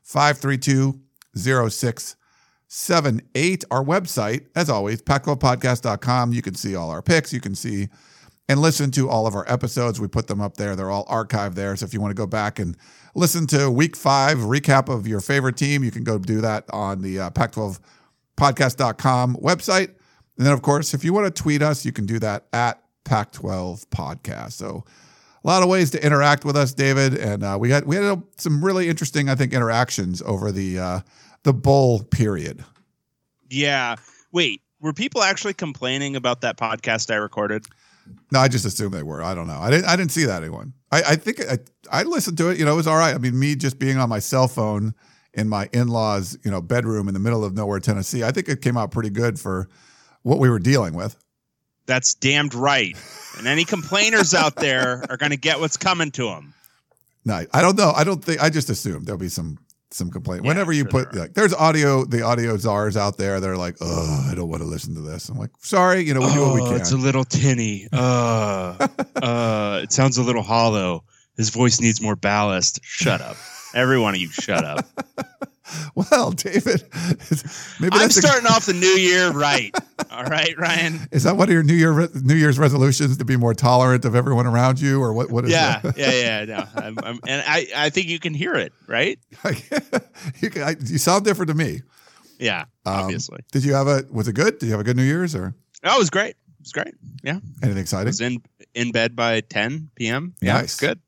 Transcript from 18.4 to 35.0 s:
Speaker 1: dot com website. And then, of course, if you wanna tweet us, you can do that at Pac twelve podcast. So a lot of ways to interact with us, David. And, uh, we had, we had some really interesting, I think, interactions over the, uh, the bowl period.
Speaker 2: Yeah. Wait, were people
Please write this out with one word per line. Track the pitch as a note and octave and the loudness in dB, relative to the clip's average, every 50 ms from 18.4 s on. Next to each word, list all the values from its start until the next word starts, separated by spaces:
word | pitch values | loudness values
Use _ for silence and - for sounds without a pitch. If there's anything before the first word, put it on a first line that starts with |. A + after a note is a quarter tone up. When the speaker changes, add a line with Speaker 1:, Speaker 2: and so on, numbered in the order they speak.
| C#3+ C#3+ B2 - C#3+ B2+ - | 2 2 4 4 2 2 4
Speaker 1:
dot | - C3+ A#2 G#2+ | 2 0 0 0
com | - - C3+ B2+ B2 B2+ B2 B2 | 0 0 2 2 4 2 0 0
website. | - - D3 F3+ F3 - - F#3+ F#3 F#3 - - _ _ _ _ _ _ _ _ | 0 0 0 0 0 0 0 2 2 0 -2 -8 _ _ _ _ _ _ _ _
And | - B2 | 2 4
then, | C#3 C#3+ | 4 4
of | B2 | 4
course, | - D3 C#3+ D3 D3+ - - | 2 2 2 2 0 -2 -4
if | C3+ - | -2 -2
you | D#3+ | 0
wanna | F#3 G#3 G#3 F#3+ | 0 2 0 -2
tweet | - - - D#3+ D3 C#3+ | -2 -2 -2 0 2 2
us, | D3+ D3+ D3 - - | 2 0 0 -2 -4
you | A#2+ | -8
can | - - G#2 | -6 -6 -4
do | G2 A2+ A2+ | -4 -4 -2
that | G#2+ G#2+ G2+ G#2+ _ _ - | -2 -4 -4 -6 _ _ -2
at | A#2 A#2+ A#2+ - _ _ _ _ _ _ | 0 0 0 -2 _ _ _ _ _ _
Pac | - A#2 G#2+ G#2 _ - | 0 0 0 0 _ -10
twelve | - - G2 F#2+ F#2 F2+ F2+ E2+ - - _ | -10 -8 -6 -6 -6 -6 -8 -10 -12 -8 _
podcast. | - - E2 C#2 E2 - - - - - A1+ - A#2+ | -8 -6 -6 -10 -10 -12 -12 -12 -12 -10 -12 -14 -14
So | - G2+ G2+ - - - _ _ _ _ _ _ _ _ _ _ _ | -12 -12 -10 -10 -12 -14 _ _ _ _ _ _ _ _ _ _ _
a | - D#3 | 0 2
lot | F3+ F#3 | 4 4
of | F#3 | 4
ways | F3 F#3 F#3+ F3 C#3 | 4 4 4 2 2
to | - - - | 0 0 2
interact | D3 D3 C#3 C#3+ D3 D3 C#3 - | 2 4 4 6 4 4 2 0
with | D3 C#3 | 0 2
us, | D3 C#3 B2+ C3+ | 2 0 0 0
David. | C#3 C#3 C3+ C3+ C#3 C#3 C3 C3 | 0 2 2 4 4 2 2 0
And, | - - G#2+ G#2 G2+ G2+ | 0 -2 -2 -2 -2 -2
uh, | G2 G2 G2+ | -2 -2 0
we | A2+ A#2+ | 2 4
had, | C3+ C#3+ C#3+ | 2 2 2
we | C#3+ D#3 | 0 0
had | G3 G3+ G3+ G3 F3 - _ _ | 0 2 0 0 -2 -4 _ _
some | - - F3+ D3+ D3 E3 | -8 -2 -2 0 2 2
really | F#3+ F#3 F#3 F3+ | 0 2 2 0
interesting, | E3+ E3 - D#3+ C3+ - D3 C#3+ | 0 -2 -2 -4 -2 -2 -2 0
I | C#3 C3+ | 0 2
think, | B2+ C#3 B2 | 0 0 0
interactions | C3+ B2+ A#2+ A2+ A2+ A#2 B2 - - - F#2+ F2+ F2+ F2 | 2 0 2 2 4 2 2 2 0 -4 -4 -4 -4 -6
over | - - G#2 F#2 G2+ G#2 F#2+ | -4 -4 -4 -2 -2 -2 -2
the, | G2 F#2+ F#2 F#2 F#2 | -2 -4 -2 -2 -4
uh, | F#2 F2+ F2+ F#2 - _ _ _ _ _ _ _ _ | -2 -2 -4 -4 -6 _ _ _ _ _ _ _ _
the | D3 | 2
bowl | C3+ B2 C3 C#3 C#3 C#3 C3+ B2 A#2 G#2 | 2 4 4 4 6 6 6 4 4 2
period. | G#2 _ - - A2+ G#2+ G2 D#2+ D2+ D2+ - - - - _ _ _ _ _ _ _ _ _ _ _ _ _ _ _ B2+ | 0 _ 0 0 2 0 0 -2 -4 -8 -10 -12 -18 -20 _ _ _ _ _ _ _ _ _ _ _ _ _ _ _ _
Speaker 2:
Yeah. | B2+ C#3 D3 C#3+ C#3+ C3+ B2+ A#2+ A#2 A2+ _ - _ _ _ _ | -4 -2 0 0 0 0 -2 -2 -6 -8 _ -20 _ _ _ _
Wait, | - F3 E3+ B2 G2+ - _ _ _ _ | -2 0 0 0 -2 -8 _ _ _ _
were | D3+ D#3 D3 | -6 -6 -4
people | - | -4